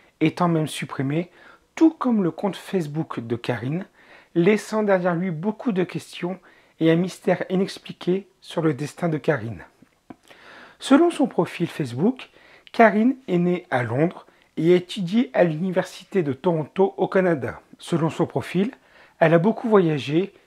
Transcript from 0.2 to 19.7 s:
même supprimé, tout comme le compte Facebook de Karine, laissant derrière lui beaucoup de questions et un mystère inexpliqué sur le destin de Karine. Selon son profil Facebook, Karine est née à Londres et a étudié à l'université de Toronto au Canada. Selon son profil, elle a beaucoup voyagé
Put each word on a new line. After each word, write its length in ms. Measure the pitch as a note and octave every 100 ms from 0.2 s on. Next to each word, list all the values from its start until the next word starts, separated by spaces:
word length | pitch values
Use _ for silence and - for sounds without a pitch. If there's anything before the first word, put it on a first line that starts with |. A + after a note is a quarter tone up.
| D#3 - F3
même 200 | E3 D3
supprimé, 640 | - D3+ - C3+ D#3 F3 - - - _
tout 160 | - D#4+
comme 320 | - C4 A3
le 80 | F#3
compte 260 | - G3+ -
Facebook 640 | - F#3+ D3 D3 D#3 -
de 160 | A#2 A#2
Karine, 500 | - A#2+ B2 E3 G3+ _ - - _
laissant 480 | E3+ E3+ G#3 - A3
derrière 320 | G#3 F#3+ F3+
lui 160 | E3+ F#3+
beaucoup 420 | D#3 G#3 G#3 C4
de 120 | F#3
questions 540 | F3 D#3 - - F3 F#3 - _ _ -
et 100 | D#3+
un 60 | E3
mystère 480 | F3+ - - F3 -
inexpliqué 800 | F#3 G3 - - - - F#3+ - _
sur 220 | - -
le 120 | D#3
destin 340 | C3+ D3 - F3
de 100 | D3+
Karine. 460 | - C#3+ A2 G2+ - _ _ _ - - _ - - - - -
Selon 320 | - C#4 E4+
son 160 | - B3+
profil 420 | - E3+ - E3+
Facebook, 640 | - C3+ A#2+ G3+ B3+ - _ - - -
Karine 440 | - A3+ G3+ A#3 C4 -
est 100 | F3
née 280 | F3 F3+ -
à 120 | B2+
Londres 440 | A2+ B2 E3+ - - _ _ -
et 160 | D#3+
a 40 | F3+
étudié 540 | F3+ - E3+ A3 B3+
à 100 | -
l'université 800 | F3 D3+ F#3+ F3+ E3+ - - F#3+
de 100 | D3
Toronto 640 | B2+ F#3 E3 C#3 - G3 -
au 120 | F#3
Canada. 520 | F#3+ F#3 D#3 A#2 - - -
Selon 320 | - E3 D#3+
son 160 | - D#3+
profil, 460 | C3+ - F3 G#3 - _ _ - -
elle 160 | D#3+
a 40 | E3
beaucoup 300 | F#3+ A3
voyagé 680 | A#3